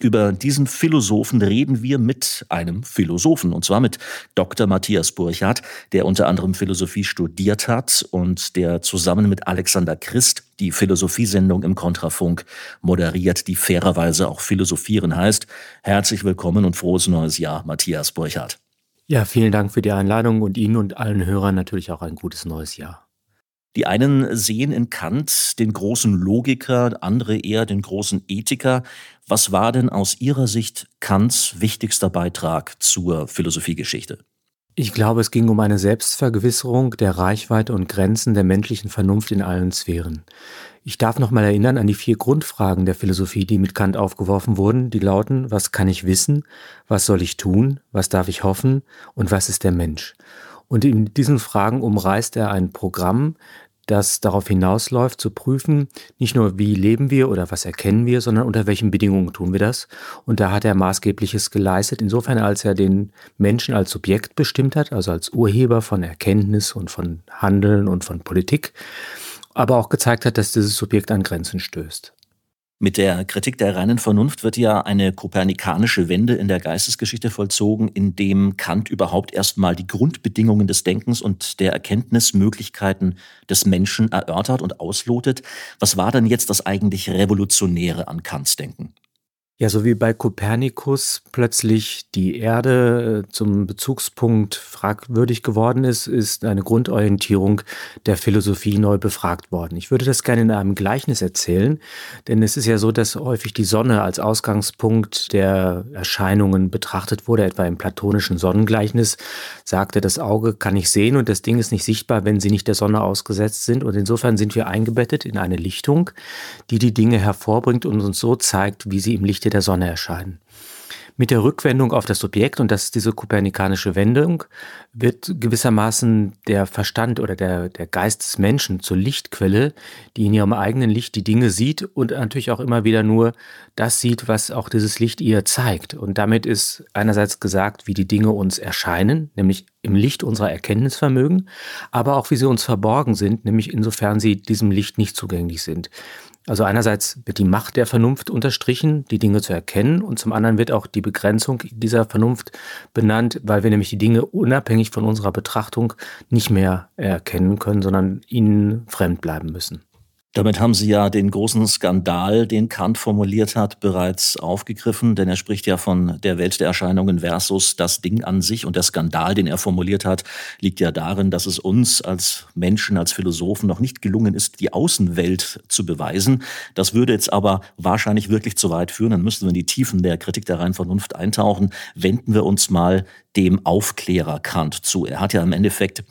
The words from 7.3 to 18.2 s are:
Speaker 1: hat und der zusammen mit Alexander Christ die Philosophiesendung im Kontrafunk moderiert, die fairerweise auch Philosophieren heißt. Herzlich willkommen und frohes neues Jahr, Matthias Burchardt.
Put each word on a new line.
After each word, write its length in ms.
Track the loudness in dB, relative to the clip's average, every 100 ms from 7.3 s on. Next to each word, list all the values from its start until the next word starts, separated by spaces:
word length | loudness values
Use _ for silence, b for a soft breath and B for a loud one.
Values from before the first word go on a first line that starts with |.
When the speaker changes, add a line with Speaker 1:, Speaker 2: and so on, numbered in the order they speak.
| -2 0 0 0
Speaker 1:
hat 380 | -2 0 -2 0
und 460 | -2 0 -2 -4 -2
der 260 | 0 0
zusammen 460 | -2 -2 0 2 2
mit 180 | 2 -2
Alexander 480 | -4 0 0 0 -2
Christ 460 | -4 0 0 0 -6 -6
die 100 | -4
Philosophiesendung 920 | 0 2 2 0 0 0 4 4 2
im 120 | 0 0
Kontrafunk 720 | -2 -2 -4 -2 -2 -2 -6 B B B
moderiert, 680 | 0 2 2 0 0 0 -2
die 80 | -4
fairerweise 720 | 0 2 2 2 2 2 -2
auch 100 | -4
Philosophieren 800 | -4 -2 0 -2 -2 0 0 2
heißt. 300 | 2 0 -4 B B B
Herzlich 400 | 0 0 2 -2
willkommen 400 | -2 -2 0 2
und 140 | 2 0
frohes 320 | 0 0 2
neues 280 | 0 0 -2
Jahr, 280 | -4 -6 -8
Matthias 480 | -6 -4 -2 -4
Burchardt. 440 | -4